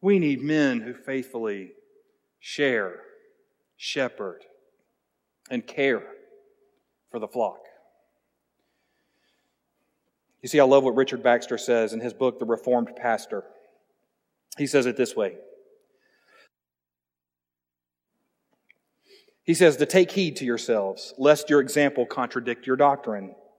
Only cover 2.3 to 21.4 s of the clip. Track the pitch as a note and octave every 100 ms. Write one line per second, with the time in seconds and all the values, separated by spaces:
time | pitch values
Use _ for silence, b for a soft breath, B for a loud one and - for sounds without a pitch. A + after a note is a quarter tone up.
2.3 | _ - - C#3+ A#2+ G2 F2 - - _
3.3 | _ _ _ _ _ - D3 B2+ - G2+
4.3 | E2 - _ _ _ _ _ _ _ _
5.3 | _ _ B2+ - - C#3 A2+ - - -
6.3 | - _ _ _ _ _ _ _ B2 G#2+
7.3 | B2 G#2+ E2 - _ _ _ _ _ _
8.3 | _ _ _ _ _ _ _ _ _ _
9.3 | _ _ _ _ _ _ _ _ _ _
10.3 | _ B2+ D3+ C3+ C#3 C3 A#2 C3+ B2 A#2+
11.3 | A#2+ - A#2 - A#2+ A2 A2+ A#2 A2+ C3
12.3 | A#2 A2+ A2+ - B2 A#2 - B2 A2 -
13.3 | G2+ - - _ _ _ _ _ _ _
14.3 | _ _ - C#3+ C#3+ B2 A2 B2+ - G2
15.3 | - - - _ _ _ _ b b b
16.3 | b b _ _ _ _ _ _ _ _
17.3 | _ _ _ _ _ _ _ _ _ _
18.3 | _ _ _ _ _ _ _ b b b
19.3 | b - E3 F3 D3 D3 F#3+ F#3 - F3+
20.3 | - B2+ A#2 - A2+ G2 F#2+ - - C3+
21.3 | D3